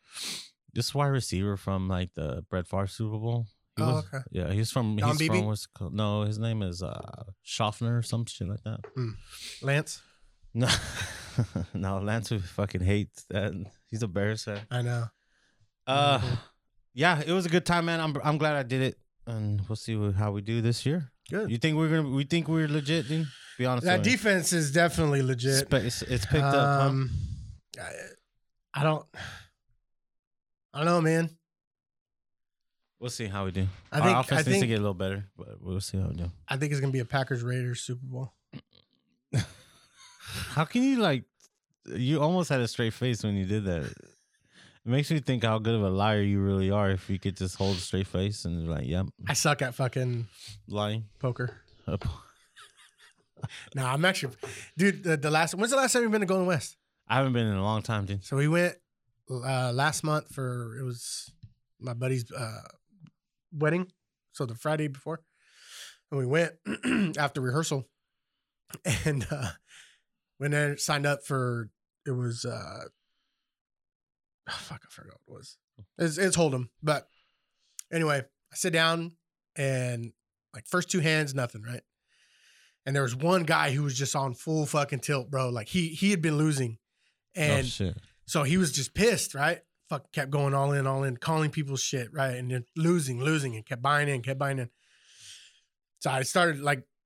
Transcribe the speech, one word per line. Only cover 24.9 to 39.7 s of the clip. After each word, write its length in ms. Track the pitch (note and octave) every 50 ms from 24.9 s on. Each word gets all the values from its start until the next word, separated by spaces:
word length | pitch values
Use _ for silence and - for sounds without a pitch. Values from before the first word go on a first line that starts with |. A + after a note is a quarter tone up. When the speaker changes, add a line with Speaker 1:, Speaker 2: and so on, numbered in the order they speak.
| - E3 E3 D3 C#3+ C#3
Speaker 2:
legit. 460 | C3 B2+ C3 A#2 A#2+ C3+ C3+ C3+ C#3 -
Speaker 1:
It's, 20 | C#3+
it's, 280 | B2+ G#2 A#2+ - -
it's 240 | - - B2+ A#2+ -
picked 180 | - C#3+ D3+ C#3+
up, 380 | C#3 C#3 C#3 C#3+ C#3+ C#3+ C#3
huh? 60 | C#3
Speaker 2:
Um, 220 | C#3 C3+ C3+ C3 B2 - - - - - - - - - - _ _ - -
I, 1000 | - - - - - - - - _ _ _ _ _ _ _ _ _ _ - C#3
I 20 | D3
don't, 220 | D#3 D#3 C#3+ - _ - - - - - - - - _ _ _ _ _ _ _ _ _ _ _ _ _ _ _ _ _ _ _ _ _ _ _ _ -
I 40 | C3+
don't 60 | D#3
know, 140 | E3+ F3 F3
man. 280 | D#3+ D#3+ D#3+ E3 E3 D#3+ - _ _ _ _ _ _ _ _ _ _ _ _ _ _ _ _ _ _ _ _ _ _ _ _ _ _ _ _ _ _ _ _ -
Speaker 1:
We'll 100 | A#2+ B2
see 180 | - - A#2
how 180 | G2 G2 G2 G2
we 60 | F#2+
do. 160 | F2+ F#2+ F#2+ F#2+ F#2+ - - -
Speaker 2:
I 80 | - D3
Speaker 1:
Our 60 | D#3
Speaker 2:
think, 120 | - A#2 B2+
Speaker 1:
offense 120 | B2+ -
Speaker 2:
I 40 | C#3
Speaker 1:
needs 100 | D#3+ D3+
to 60 | B2+
Speaker 2:
think, 160 | - G3 C3 A2+
Speaker 1:
get 60 | A2+
a 60 | G#2
little 120 | G#2 G#2 F#2+
better, 320 | F2+ F#2+ F#2+ G2 G2+ G2+ G2 _
but 240 | - F2+ - - -
we'll 180 | - F2+ F#2 G2
see 160 | G2 - -
how 100 | F#2+ F#2 E2+
we 60 | D2+
do. 160 | E2+ F2 F2 - - -
Speaker 2:
I 100 | - C3+
think 140 | C3 D3+ D3
it's 80 | D3 C#3
gonna 100 | C3+ C3+ C3
be 60 | C3
a 60 | A#2
Packers 360 | - - C#3 C3 - C3+ A#2+ A#2+
Raiders 380 | B2 B2 B2+ B2 B2 A#2+ -
Super 240 | - - B2 B2 C3
Bowl. 280 | C3 B2+ B2+ C3 A#2+ - _ _ _ - D3+ - _ _ - _ _ _ _ _ _ _ _ _ _ -
Speaker 1:
<laughs> 80 | B2 F2+ - - - - _